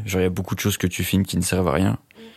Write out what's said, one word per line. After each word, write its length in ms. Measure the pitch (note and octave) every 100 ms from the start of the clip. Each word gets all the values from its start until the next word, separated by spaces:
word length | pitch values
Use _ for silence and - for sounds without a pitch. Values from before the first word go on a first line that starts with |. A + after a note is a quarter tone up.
| G#2+
Genre, 160 | F#2
il 40 | F#2
y 20 |
a 20 |
beaucoup 240 | F#2 F2+
de 60 | F#2+
choses 180 | G#2 -
que 80 | F#2
tu 180 | -
filmes 220 | F2+ F#2+ -
qui 120 | F2
ne 40 |
servent 280 | F2 F#2 F2
à 20 |
rien. 260 | D2 G2 - _ - A3+